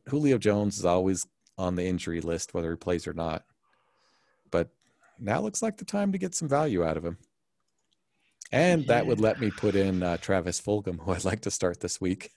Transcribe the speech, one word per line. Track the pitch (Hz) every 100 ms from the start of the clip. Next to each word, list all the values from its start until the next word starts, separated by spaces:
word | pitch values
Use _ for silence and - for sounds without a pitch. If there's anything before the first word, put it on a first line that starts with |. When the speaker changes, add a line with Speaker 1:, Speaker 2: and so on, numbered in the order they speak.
| -
Speaker 1:
Julio | 143 147 123
Jones | 104 104 104 -
is | 90
always | 90 92 92 - _ _ -
on | 90 90
the | 90
injury | 87 85 85
list, | 82 82 -
whether | - 82
he | 82
plays | - 87 85
or |
not. | 82 82 80 - _ _ _ _ _ _ _ _ _ _
But | 87 85 _ _ _ _ -
now | 98 110
looks | 214 202
like | 226 214
the | 196
time | 202 202
to | 190
get | 185 -
some | 156
value | 143 151 92 80
out | 80
of | 82
him. | 90 _ _ _ _ _ _ _ _ _ _ _ - -
And | 123 175 170 123
that | 117 131
would | 107
Speaker 2:
Yeah. | 110
Speaker 1:
let | 107
me | 110
put | - 104 98
in, | 95 92
uh, | 90 85
Travis | - 95 87 -
Fulgham, | - 104 95 85
who | 85
I'd | 90 95
like | 98
to | 101
start | - 90 85
this | 87 -
week, | 92 95 -